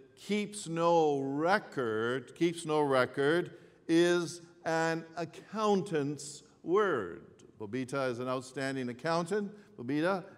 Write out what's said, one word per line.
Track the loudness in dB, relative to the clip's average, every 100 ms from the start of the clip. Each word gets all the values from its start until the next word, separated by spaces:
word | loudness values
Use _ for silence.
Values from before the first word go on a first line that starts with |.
| -20 -14
"keeps | -4 -2 -2 -8 -6
no | 0 4 4 4 2
record," | -2 0 2 2 0 -4 -2 0 0 -2 -4
"keeps | -2 0 0 -2
no | 2
record," | 4 4 4 2 2 2 0 -8 -20 -12 2
is | 4 6 4 0 -8 -16 -10
an | -2 0 0 -2 -6 -10
accountant's | -10 -10 -12 -2 2 2 2 -2 -2 -4 -10 -16 -20 _
word. | 0 2 4 2 -2 -8 -16 -20 -20 -14
Bobita | -6 -6 -4 -2 -2
is | -2
an | -4
outstanding | -4 -6 -6 -4 -2 -6
accountant. | -4 -2 0 0 -2 -4 -10 -20 -12
Bobita, | -4 0 0 0 -6